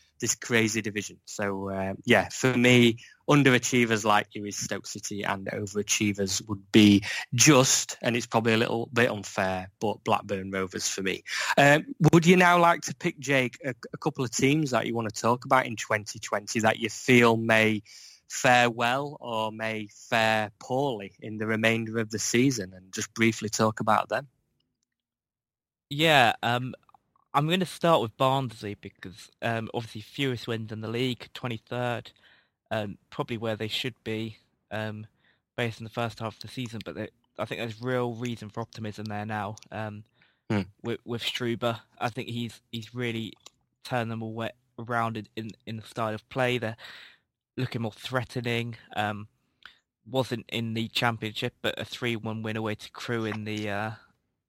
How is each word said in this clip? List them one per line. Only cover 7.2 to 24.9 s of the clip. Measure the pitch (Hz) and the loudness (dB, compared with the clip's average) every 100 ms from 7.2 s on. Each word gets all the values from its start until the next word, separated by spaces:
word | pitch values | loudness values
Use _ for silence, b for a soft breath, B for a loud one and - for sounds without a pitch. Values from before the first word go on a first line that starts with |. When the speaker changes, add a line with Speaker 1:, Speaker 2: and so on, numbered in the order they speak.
| B | B
Speaker 1:
just, | 120 156 135 135 - - - | 4 6 8 6 2 0 -4
and | 127 117 | -4 -2
it's | 113 | 0
probably | 117 117 | 0 2
a | 110 | 2
little | 117 117 117 | 2 -2 -2
bit | 120 120 | 0 0
unfair, | 104 95 - 95 92 92 - | 0 -6 -2 0 -2 -6 -6
but | 107 95 - | -4 -2 0
Blackburn | 104 101 98 95 | 0 0 -6 -4
Rovers | 95 95 95 - | -4 -4 -6 -6
for | - | -4
me. | 95 90 B B B - | -4 -4 B B B 4
Um, | 143 147 - - 147 | 6 6 2 2 6
would | 170 165 | 8 8
you | 180 | 8
now | 180 175 | 8 6
like | 170 170 | 6 4
to | - - | -2 -6
pick, | 175 - | -8 -6
Jake, | 131 139 123 - 139 | 0 2 0 -4 -10
a, | 123 - | -10 -12
a | - | -6
couple | 160 - | -4 -4
of | 123 | -4
teams | - 135 151 147 | 0 2 2 2
that | 117 113 | 0 -2
you | 117 | -2
wanna | 110 | -4
talk | - 113 120 | -2 0 0
about | 135 135 127 | 2 2 2
in | 107 | -4
twenty | - 110 104 110 | -2 -4 -4 -12
twenty | - 104 101 117 | -6 -6 -4 0
that | 110 - | 2 2
you | 113 | -4
feel | - - 123 117 113 | -4 4 6 6 4
may | 113 110 110 107 B B B B - | 4 4 4 0 B B B B -12
fare | - 127 123 120 | 0 4 6 4
well | 113 120 131 143 147 | 2 0 -2 -4 -10
or | 120 113 110 | -6 -4 -4
may | 110 110 110 104 - - | -4 -6 -6 -8 -14 -2
fare | 117 110 110 107 - | 2 4 2 0 -6
poorly | - 127 143 110 98 - | -4 -2 -2 -4 -10 -14
in | 117 107 | -12 -6
the | 110 | -2
remainder | 110 113 113 110 113 | 2 2 2 0 -4
of | 107 | -4
the | 107 | -4
season, | - 120 139 123 92 | 0 4 4 2 -6
and | 95 92 | -12 -14
just | 110 - | -10 -6
briefly | - 113 110 107 | 0 2 2 -2
talk | - 110 107 | 0 0 2
about | 110 104 92 | 2 2 2
them? | 107 143 _ _ _ _ _ _ | -4 -6 _ _ _ _ _ _